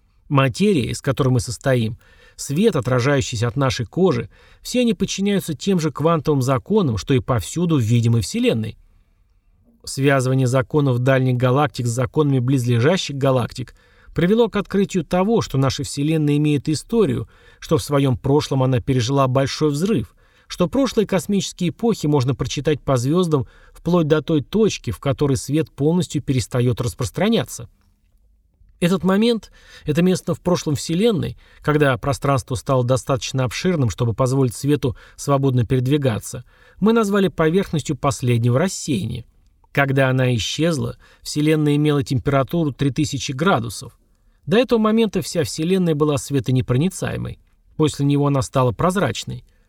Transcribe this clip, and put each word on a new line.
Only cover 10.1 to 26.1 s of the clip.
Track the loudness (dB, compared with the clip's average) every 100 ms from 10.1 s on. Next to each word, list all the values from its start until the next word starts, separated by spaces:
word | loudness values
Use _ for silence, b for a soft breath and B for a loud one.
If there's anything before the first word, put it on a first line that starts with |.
| 2 2 2 2
законов | 0 0 0 2 2
дальних | 2 2 2 2
галактик | 2 2 0 -2 -4
с |
законами | -2 -2 0 2 2
близлежащих | 2 0 2 2 2 0 -2 -2
галактик | 0 0 -2 -8 -14 -16 b b b
привело | -2 2 2 2
к | -2
открытию | -2 -2 0 -2
того, | -2 0 2 0
что | 0 0
наша | 0 -2
Вселенная | -6 -4 -2 0 2 2
имеет | 2 0 -2
историю, | -4 -2 0 2 0 -6 b b b
что | -2 -2
в |
своём | 0 2 2 0
прошлом | 2 0 2 0
она | 2 0
пережила | 0 0 0 0 2
большой | 2 0 0 0
взрыв, | 0 0 -2 -4 _ b b b
что | -4 0
прошлые | 0 0 0 0
космические | 0 0 -2 -2 -4 -6
эпохи | -2 -2 0 0
можно | 0 0 -2
прочитать | -4 -4 -2 -2
по | 0 0
звёздам | 2 0 2 0 -2 b b
вплоть | -10 0 2 4
до | 2
той | 2 -2
точки, | 0 0 0 -2 -8
в | -4
которой | -4 0 0 0
свет | -2 -2 -2
полностью | -2 0 0 -2